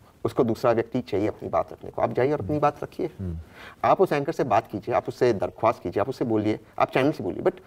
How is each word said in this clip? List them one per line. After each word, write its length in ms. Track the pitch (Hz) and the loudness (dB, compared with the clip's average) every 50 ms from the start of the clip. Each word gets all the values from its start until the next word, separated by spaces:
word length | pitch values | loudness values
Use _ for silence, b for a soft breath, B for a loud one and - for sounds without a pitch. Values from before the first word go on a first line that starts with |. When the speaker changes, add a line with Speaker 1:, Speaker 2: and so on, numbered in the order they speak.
| b b b _ - | b b b _ -6
Speaker 1:
उसको 200 | 117 - - 135 | -2 0 2 2
दूसरा 280 | 113 110 - - 120 | 2 0 2 2 2
व्यक्ति 280 | 113 113 113 - - 127 | 2 2 0 -2 -4 -6
चाहिए 280 | 120 - - 95 107 104 | -4 -2 -2 -2 0 -2
अपनी 200 | - - - 95 | -4 -6 -6 -2
बात 240 | - 85 - - | -2 -2 -2 -2
रखने 180 | - - - 92 | -8 -14 -16 -10
को। 120 | - - | -4 -4
आप 100 | - 113 | -2 -2
जाइए 200 | 110 123 123 143 | 0 0 0 0
और 80 | 151 143 | 0 -2
अपनी 180 | 101 95 151 147 | -2 -4 -2 0
बात 240 | 147 147 143 - | 0 0 0 -4
रखिए। 240 | 143 - - - 180 | -8 -10 -6 -6 -6
Speaker 2:
हम्म। 320 | 156 - - 95 87 82 82 B B B B B B B - - | -6 -6 -8 -8 -6 -8 -8 B B B B B B B 0 2
Speaker 1:
आप 160 | 123 151 - | 2 4 4
उस 120 | 190 - | 4 2
एंकर 200 | 160 143 139 165 | 2 0 -2 -2
से 120 | 156 - 160 | -2 -2 0
बात 220 | 127 101 113 - - | 2 2 2 2 0
कीजिए, 240 | - 98 - - - | -6 -8 -4 -2 -2
आप 140 | 90 - - | -2 -2 -2
उससे 240 | - - 127 123 | 0 2 2 2
दरख्वास्त 500 | 117 92 92 - - - - 110 120 - | 4 2 -2 -4 -2 0 0 0 0 0
कीजिए, 180 | - 117 - 104 | -4 -4 -2 -2
आप 80 | 101 131 | -2 -2
उससे 160 | 127 - 147 | -2 -4 -2
बोलिए, 360 | 117 110 110 104 107 107 - b b b - | 0 0 2 2 0 -2 -2 b b b -2
आप 120 | - - | -2 0
चैनल 220 | - 143 131 147 | 2 2 2 2
से 120 | 156 - - | 0 -2 -4
बोलिए, 180 | - - - | -6 -4 -2
but 120 | - 185 185 - b | -2 -2 -2 -2 b